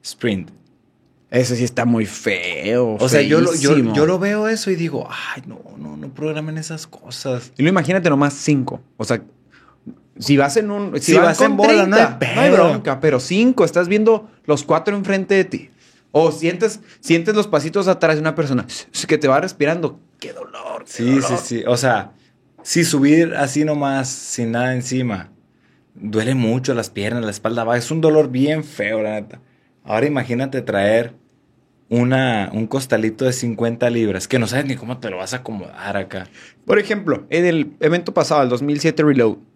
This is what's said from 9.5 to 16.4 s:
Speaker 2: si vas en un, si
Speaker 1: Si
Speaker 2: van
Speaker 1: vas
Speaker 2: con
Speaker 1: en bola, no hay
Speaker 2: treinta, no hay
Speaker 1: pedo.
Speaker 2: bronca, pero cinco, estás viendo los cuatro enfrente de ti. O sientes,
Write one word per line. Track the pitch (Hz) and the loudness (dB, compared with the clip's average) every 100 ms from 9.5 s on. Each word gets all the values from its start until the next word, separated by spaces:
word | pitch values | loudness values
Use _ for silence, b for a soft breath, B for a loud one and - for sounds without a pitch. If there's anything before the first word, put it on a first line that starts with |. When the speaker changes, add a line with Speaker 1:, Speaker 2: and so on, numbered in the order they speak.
| b b b - - _ - | b b b -20 -20 _ -10
Speaker 2:
si | - 139 | 2 4
vas | 139 226 | 4 2
en | 214 | -2
un, | 202 202 147 | -4 -4 -4
si | - | 4
Speaker 1:
Si | |
Speaker 2:
van | 185 170 | 6 6
Speaker 1:
vas | - | 4
Speaker 2:
con | - | 2
Speaker 1:
en | 202 | 4
bola, | 214 214 190 | 4 6 6
no | 214 | 4
hay | - | 4
Speaker 2:
treinta, | 123 127 156 | 0 -2 2
no | |
hay | 269 | 4
Speaker 1:
pedo. | 196 170 | 6 6
Speaker 2:
bronca, | 175 151 131 | 2 -2 0
pero | 156 131 | 2 0
cinco, | - 185 240 254 | 0 2 4 4
estás | 165 170 180 | 2 2 2
viendo | 208 220 220 214 B - | 2 4 2 0 B -2
los | 147 | -2
cuatro | - 151 180 202 | 2 0 0 -4
enfrente | 190 196 185 196 | -2 -2 2 2
de | 185 | 2
ti. | - - b b b b | -4 -12 b b b b
O | 147 160 | 2 2
sientes, | 135 | 2